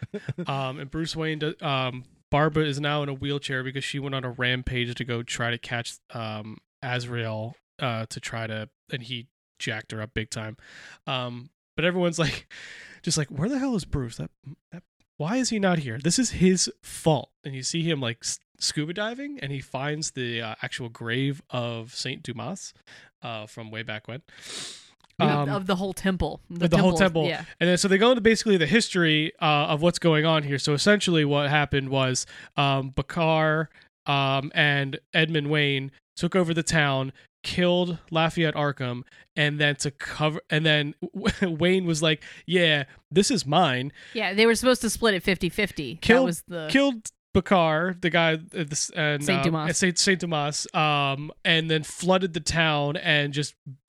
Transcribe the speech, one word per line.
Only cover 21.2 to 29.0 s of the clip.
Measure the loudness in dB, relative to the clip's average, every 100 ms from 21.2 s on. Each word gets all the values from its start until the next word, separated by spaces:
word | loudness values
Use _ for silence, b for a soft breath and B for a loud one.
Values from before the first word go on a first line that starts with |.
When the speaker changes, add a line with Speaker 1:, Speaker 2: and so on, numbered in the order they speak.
| 0 -4 -6
Speaker 2:
of | -6 -4 -6 -10 -10
Saint | -8 -8
Dumas, | -10 -8 -8 -10 -14 -20 B B B _
uh, | -12 -10 -12
from | -14 -12
way | -10
back | -8 -10 -10
when. | -14 -16 B B B B B B B _ 0
Speaker 3:
Of, | 2
Speaker 2:
Um, | 2 0
Speaker 3:
of | -2 -2
the | -2
whole | -2
temple. | -2 -2 0 -2 -4 -10
The | -2 2
Speaker 2:
of |
the | 6
whole | 6
Speaker 3:
temple, | 6 4 4
Speaker 2:
temple. | 0
Speaker 3:
yeah. | -2 -8 0
Speaker 2:
And | 2
then, | 4
so | 4
they | 4
go | 6
into | 6
basically | 4 4 4 4
the | 6
history, | 4 2 2